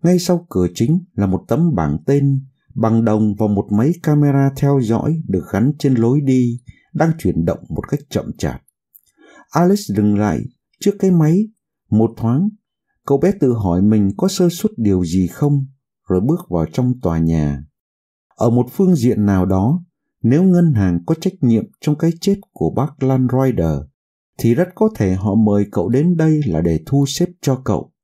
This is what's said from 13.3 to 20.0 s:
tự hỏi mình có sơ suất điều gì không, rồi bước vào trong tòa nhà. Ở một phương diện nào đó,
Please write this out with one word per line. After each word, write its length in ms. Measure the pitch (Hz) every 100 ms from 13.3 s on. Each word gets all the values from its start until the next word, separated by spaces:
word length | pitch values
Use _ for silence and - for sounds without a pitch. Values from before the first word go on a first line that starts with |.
| 196
tự 120 | 131
hỏi 300 | 117 98 87
mình 280 | 101 110 98 101
có 120 | 190
sơ 200 | - 180
suất 240 | 175 214 -
điều 280 | 107 92
gì 220 | 87 90 90
không, 400 | - 147 143 135 _ _ _ _
rồi 120 | 92
bước 200 | 110 175 -
vào 160 | 87 80
trong 280 | - 127 123
tòa 180 | 92 82
nhà. 460 | 82 82 73 71 73 _ _ _ _ _ _
Ở 160 | _ 117
một 160 | 120 123
phương 240 | - 190
diện 320 | 170 120 104 101
nào 200 | 95 90
đó, 380 | 95 104 175 - _